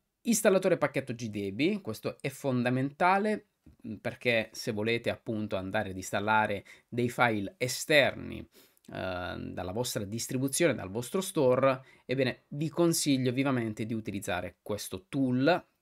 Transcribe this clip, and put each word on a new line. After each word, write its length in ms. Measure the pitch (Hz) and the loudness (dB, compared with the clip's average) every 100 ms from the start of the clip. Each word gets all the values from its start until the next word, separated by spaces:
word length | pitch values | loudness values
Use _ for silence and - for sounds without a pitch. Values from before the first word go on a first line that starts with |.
| _ _ | _ _
installatore 560 | - 226 220 190 185 165 | -2 2 4 4 4 2
pacchetto 340 | 147 143 131 | 2 -2 -4
G 160 | 120 117 | -6 -6
debi, 520 | 104 101 98 156 208 | -4 -6 0 0 0
questo 380 | 110 107 127 - | -4 -6 -6 -6
è 80 | 143 | -6
fondamentale, 1200 | - 139 123 120 127 139 143 180 196 214 208 - _ - - | -4 -2 0 2 0 -2 2 4 4 2 -2 -6 _ -20 -16
mm, 100 | 117 | -12
perché 560 | 107 117 113 123 117 107 | -8 -8 -2 2 2 0
se 180 | - - | -6 -6
volete 400 | 107 107 117 117 | -2 0 0 0
appunto 460 | 95 - 107 107 101 | -4 -4 -4 -2 -4
andare 340 | 92 107 95 | -2 -4 -4
ad 60 | 95 | -6
installare 680 | 92 107 104 110 107 98 - - _ | -6 -4 2 2 2 -2 -8 -20 _
dei 240 | 120 120 | -2 -2
file 460 | - 123 107 95 - | 2 2 2 -4 -4
esterni, 800 | 127 - - 151 117 90 87 85 | -4 -4 4 6 6 0 -10 -12
eh, 960 | 82 - - _ - 92 95 90 90 87 | -14 -20 -20 _ -14 -8 -6 -4 -6 -6
dalla 360 | 87 92 90 | -8 -8 -6
vostra 320 | 101 123 123 | -4 -4 -4
distribuzione, 680 | 98 113 - 131 139 - 170 | -6 -6 -4 -2 -2 2 2
dal 160 | 107 95 | 2 -4
vostro 320 | 104 123 196 | -8 -4 -4
store, 640 | 190 160 127 127 135 131 - - - | -4 2 4 6 4 2 -4 -20 -4
ebbene 380 | 127 123 - _ | 0 0 -2 _
vi 180 | 143 156 | -6 -4
consiglio 640 | 180 170 165 151 131 127 | 2 4 4 2 2 2
vivamente 520 | 123 139 127 113 107 | 0 0 0 0 -4
di 80 | 110 | -4
utilizzare 680 | 113 107 98 98 92 92 - | -4 -4 -6 -4 -4 -4 -12
questo 440 | - 104 - - - | -8 -6 -6 -10 -6
tool. 580 | 143 131 127 139 180 - _ | -2 0 2 4 2 -2 _